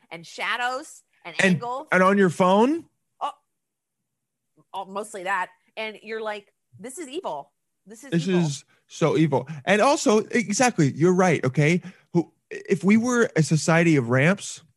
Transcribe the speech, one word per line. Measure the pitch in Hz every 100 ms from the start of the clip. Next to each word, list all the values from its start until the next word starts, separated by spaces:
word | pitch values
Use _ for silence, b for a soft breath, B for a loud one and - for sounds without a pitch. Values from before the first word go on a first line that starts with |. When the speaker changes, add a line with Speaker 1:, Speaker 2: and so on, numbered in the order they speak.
| -
Speaker 1:
and | 170 165
shadows | - 190 226 247 254 320 - _ _ 175
and | 156
Speaker 2:
And, | 190 170
Speaker 1:
angles. | 240 262 -
Speaker 2:
and | 180
on | 185 202
your | 190
phone? | - 185 196 247 330 - _ _ -
Speaker 1:
Oh, | 285 - _ _ _ _ _ _ _ _ _ _ _ _ _
oh, | 190 190
mostly | 196 214 202
that. | 180 190 180 _ _ -
And | 220 208
you're | 214 220
like, | 214 208 208 _ _ 120
"This | 226 262
is | 277
evil. | 302 247 147 - _ _ _ 185
This | 220
is | 277
Speaker 2:
This | 170 165
Speaker 1:
evil." | 180
Speaker 2:
is | 160 139 - _ _
so | - 156 135
evil. | 160 131 - 156 175
And | 208
also, | 247 311 254 214 -
exactly, | 240 208 208 247 - 139
you're | - 175
right, | 185 185 139
okay? | 127 139 147 175 180 B B
Who, | 175 - _ -
if | - - 190
we | 185 220
were | 240 240 226 -
a |
society | 151 156 - 165 170 147
of | 117
ramps, | 127 151 202 - - _